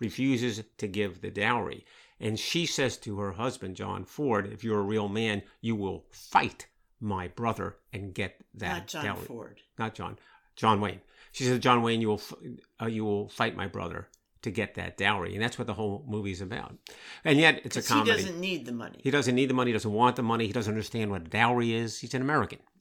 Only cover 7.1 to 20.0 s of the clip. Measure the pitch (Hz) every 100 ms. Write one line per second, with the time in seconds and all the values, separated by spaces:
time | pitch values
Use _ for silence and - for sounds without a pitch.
7.1 | 95 90 - 117 107 92 - _ 101 98
8.1 | 92 95 - _ 101 92 80 98 156 104
9.1 | 95 - 117 - - _ - 110 - 90
10.1 | 107 - - _ - 113 101 104 - -
11.1 | _ - - 127 123 127 120 117 113 110
12.1 | 104 - - 82 - - - 113 110 107
13.1 | 101 104 - 113 - 98 98 87 82 -
14.1 | _ _ _ 120 92 98 - 90 - -
15.1 | 208 87 95 117 - 113 101 107 101 139
16.1 | 107 98 92 95 - - - - - -
17.1 | - 165 143 160 127 - 127 117 110 110
18.1 | 104 - 170 185 170 120 120 107 - 135
19.1 | 143 123 123 135 127 123 110 110 104